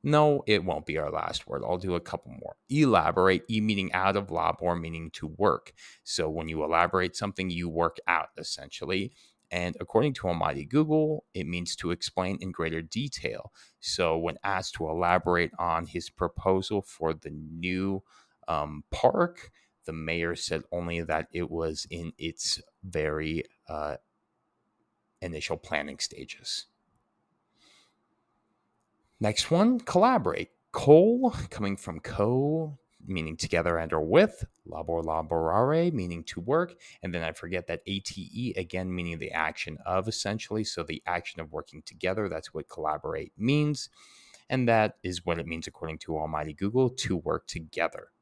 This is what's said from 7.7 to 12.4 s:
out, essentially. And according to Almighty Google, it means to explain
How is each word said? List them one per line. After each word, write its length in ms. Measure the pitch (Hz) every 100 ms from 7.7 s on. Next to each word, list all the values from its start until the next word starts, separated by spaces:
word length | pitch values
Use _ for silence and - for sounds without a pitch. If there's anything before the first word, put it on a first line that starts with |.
| 80 85 - -
out, 240 | 85 - -
essentially. 760 | 78 - 69 - 71 95 98 _ - _ _
And 280 | 87 87 82
according 340 | - 110 147 135
to 120 | 95
Almighty 380 | 85 85 69 73
Google, 600 | 135 156 156 156 151 _
it 140 | - 85
means 280 | 87 87 -
to 140 | 85
explain 460 | 85 - - 92 98